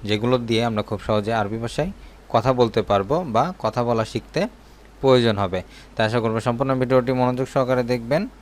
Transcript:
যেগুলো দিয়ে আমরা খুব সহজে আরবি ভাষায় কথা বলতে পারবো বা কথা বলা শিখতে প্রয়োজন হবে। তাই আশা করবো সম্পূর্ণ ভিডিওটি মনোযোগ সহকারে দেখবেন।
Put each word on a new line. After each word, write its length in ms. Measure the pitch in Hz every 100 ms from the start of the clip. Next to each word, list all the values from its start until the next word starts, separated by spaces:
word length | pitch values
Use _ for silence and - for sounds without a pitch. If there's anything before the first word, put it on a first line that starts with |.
| 104
যেগুলো 280 | 107 117 127 117
দিয়ে 140 | 113 117
আমরা 140 | 107 104
খুব 100 | 104 -
সহজে 260 | 107 104 113
আরবি 180 | 101 113
ভাষায় 260 | 113 - 165 202 - - -
কথা 160 | 117 117 127
বলতে 200 | 120 113 101
পারবো 260 | 101 98 151 180
বা 100 | 110 151 185
কথা 220 | 113 123 120
বলা 160 | 113
শিখতে 360 | 110 113 - - 196 - - - - -
প্রয়োজন 340 | 135 127 117 101
হবে। 180 | 98 90 - - -
তাই 120 | - 110
আশা 120 | 120
করবো 140 | 113 113 123
সম্পূর্ণ 240 | 117 135 131
ভিডিওটি 320 | 127 131 123 127
মনোযোগ 260 | 127 123 131
সহকারে 280 | 143 127 127 120
দেখবেন। 300 | 123 117 147 240 -